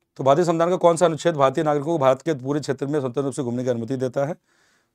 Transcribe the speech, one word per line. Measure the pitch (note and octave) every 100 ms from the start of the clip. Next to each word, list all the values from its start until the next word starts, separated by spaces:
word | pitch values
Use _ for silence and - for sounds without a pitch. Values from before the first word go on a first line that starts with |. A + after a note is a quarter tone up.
| _ -
तो |
भारतीय | C3 D3
संविधान | F3 E3 E3+
का | F#3
कौन | F3 E3
सा | F3
अनुच्छेद | D#3 E3+ D#3
भारतीय | E3 E3
नागरिकों | D3+ D3 C#3+
को | E3+
भारत | C3 C3
के | E3
पूरे | C#3+ C3 D3
क्षेत्र | C#3+ C3 C#3
में | D3+
स्वतंत्र | C3 C3
रूप | C#3
से | B2+
घूमने | A#2+ A#2+
की | B2+
अनुमति | A#2 A#2 C3+
देता | B2+ C#3 C#3
है? | F3+ _ _ _ _ _